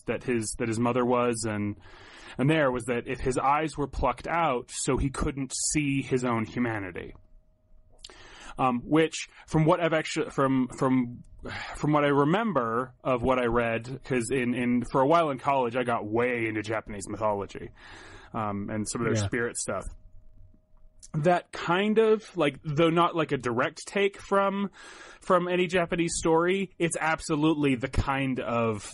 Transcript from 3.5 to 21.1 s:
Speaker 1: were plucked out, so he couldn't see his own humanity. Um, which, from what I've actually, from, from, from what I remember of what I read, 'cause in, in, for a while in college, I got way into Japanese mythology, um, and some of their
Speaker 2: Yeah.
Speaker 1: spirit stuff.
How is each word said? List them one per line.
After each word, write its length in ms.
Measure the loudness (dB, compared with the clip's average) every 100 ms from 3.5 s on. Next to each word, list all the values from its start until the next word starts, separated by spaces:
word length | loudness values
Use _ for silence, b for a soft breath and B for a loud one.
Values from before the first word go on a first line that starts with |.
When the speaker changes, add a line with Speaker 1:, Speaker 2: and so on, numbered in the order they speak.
| 2 0 -4
Speaker 1:
were 120 | -6
plucked 400 | 0 0 -2 -2
out, 420 | 0 0 0 -4
so 240 | -6 0 0
he 140 | 0
couldn't 420 | -2 -4 -4 -6 -4 -2
see 300 | 0 0 0
his 220 | 0 0
own 200 | 0 0
humanity. 680 | -2 -2 -2 -2 -6 -10 -12 -16 -20 -20 _ _ _ -20 -20 -20 -20 B B B B B
Um, 220 | 0 0
which, 440 | 2 2 2 -2 -12 B B
from 180 | 2
what 160 | 4 4
I've 120 | 2
actually, 380 | 0 -2 -4 -2
from, 360 | 2 2 2 0 0
from, 460 | 2 2 0 -6 -16 -16 -12 B B B
from 160 | 2
what 120 | 4
I 40 | 4
remember 840 | 4 4 2 2 0 0 -2 -4 -6
of 180 | -2 0
what 160 | 2 2
I 80 | 2
read, 540 | 2 0 -2 -6 -10
'cause 260 | -2 -2 0
in, 220 | 0 0
in, 280 | 0 0 0 2
for 100 | 2
a 60 | 4
while 240 | 4 4
in 80 | 0
college, 380 | 0 2 2 0
I 80 |
got 200 | 0 -2 0
way 400 | 0 2 0 -2
into 140 | -2
Japanese 460 | -2 -4 -6 -10 -8
mythology, 640 | -2 0 0 -4 -10 -14 -16 B B B B B
um, 340 | -6 -4 -4 -4
and 180 | -4 -4
some 120 | -2
of 40 | 0
their 80 | 0
Speaker 2:
Yeah. 40 | -2
Speaker 1:
spirit 280 | -2 -4 -4
stuff. 280 | -6 -6 -6 -12 -18 -20 -20 -20 -20 -20 _ -20 -20 -20 -8